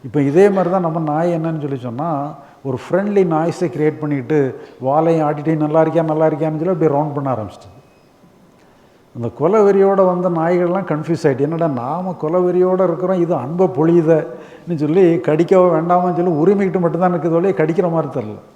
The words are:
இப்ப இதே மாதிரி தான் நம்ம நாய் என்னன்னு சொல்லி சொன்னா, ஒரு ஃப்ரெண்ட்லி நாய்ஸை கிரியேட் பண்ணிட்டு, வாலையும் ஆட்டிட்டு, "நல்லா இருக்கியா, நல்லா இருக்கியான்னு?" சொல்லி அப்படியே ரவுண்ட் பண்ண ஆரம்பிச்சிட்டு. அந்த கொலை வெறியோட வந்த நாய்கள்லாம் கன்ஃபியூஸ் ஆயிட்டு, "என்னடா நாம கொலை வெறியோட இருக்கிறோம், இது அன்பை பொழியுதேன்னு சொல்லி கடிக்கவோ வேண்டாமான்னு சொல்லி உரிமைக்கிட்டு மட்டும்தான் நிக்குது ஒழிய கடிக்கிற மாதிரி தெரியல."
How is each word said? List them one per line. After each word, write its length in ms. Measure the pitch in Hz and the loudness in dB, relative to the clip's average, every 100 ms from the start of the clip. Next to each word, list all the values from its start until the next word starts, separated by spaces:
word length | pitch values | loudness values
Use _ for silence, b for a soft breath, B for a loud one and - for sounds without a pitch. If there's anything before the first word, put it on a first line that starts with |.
இப்ப 180 | 131 151 | -4 -2
இதே 280 | 139 151 202 | 2 4 4
மாதிரி 200 | 190 175 | 4 0
தான் 120 | 190 | 0
நம்ம 180 | 170 160 | -2 -4
நாய் 380 | 156 151 175 170 | -4 -2 -2 -2
என்னன்னு 240 | 160 160 | -4 -4
சொல்லி 160 | 143 135 | -6 -8
சொன்னா, 580 | 123 117 165 147 143 - B B | -8 -8 -6 -6 -6 -12 B B
ஒரு 160 | 139 127 - | -8 -8 -2
ஃப்ரெண்ட்லி 360 | 175 208 202 180 | -2 0 2 2
நாய்ஸை 400 | 156 165 - 180 | 0 -2 -2 -4
கிரியேட் 340 | 147 151 151 | 0 -2 -2
பண்ணிட்டு, 640 | 151 143 120 151 131 - B B | -4 -4 0 0 0 -4 B B
வாலையும் 500 | 127 147 165 165 151 | -2 0 2 2 0
ஆட்டிட்டு, 260 | 147 151 160 | -2 -2 0
"நல்லா 280 | 151 160 | 2 2
இருக்கியா, 200 | 160 156 | 2 2
நல்லா 240 | 160 156 156 | 0 2 0
இருக்கியான்னு?" 300 | 151 160 156 | 0 -4 -2
சொல்லி 100 | 165 | -4
அப்படியே 320 | 175 160 139 | 0 0 0
ரவுண்ட் 140 | 151 | -2
பண்ண 180 | 139 139 | -4 -4
ஆரம்பிச்சிட்டு. 360 | 113 101 - - - _ _ _ _ _ _ _ _ b b b b _ - | -4 -6 -14 -20 -20 _ _ _ _ _ _ _ _ b b b b _ -10
அந்த 140 | 117 - | -10 -2
கொலை 240 | 151 220 | 2 4
வெறியோட 440 | 202 196 196 196 185 | 4 4 4 4 2
வந்த 240 | 180 180 | 2 -2
நாய்கள்லாம் 560 | 165 165 180 175 185 190 | -2 0 0 0 -2 -2
கன்ஃபியூஸ் 380 | 151 156 170 | -6 -2 0
ஆயிட்டு, 160 | 151 131 | 0 0
"என்னடா 280 | 147 165 165 | -2 0 -2
நாம 460 | 127 120 165 185 | -2 -4 -6 -6
கொலை 260 | 156 156 180 | -6 -2 0
வெறியோட 440 | 180 175 185 185 | 0 2 2 2
இருக்கிறோம், 380 | 185 170 180 190 | 0 0 -2 -2
இது 140 | 165 165 | 0 -2
அன்பை 320 | 123 175 185 | -4 0 0
பொழியுதேன்னு 1080 | 127 160 170 160 160 - - - - - 165 | 2 2 4 4 2 0 -12 -18 -20 -8 -4
சொல்லி 400 | 147 170 180 165 | 0 4 4 2
கடிக்கவோ 520 | - 151 170 190 180 | 0 0 4 4 4
வேண்டாமான்னு 460 | 160 170 180 180 170 | 2 2 0 0 0
சொல்லி 160 | 175 | 0
உரிமைக்கிட்டு 480 | 151 170 202 190 185 | 2 2 2 0 0
மட்டும்தான் 340 | 170 160 180 | -2 0 0
நிக்குது 180 | 175 165 | 0 0
ஒழிய 220 | 165 190 | 0 0
கடிக்கிற 380 | 185 156 165 185 | 0 0 0 0
மாதிரி 280 | 165 143 131 | 0 -4 -6
தெரியல." 180 | 107 107 - | -8 -12 -18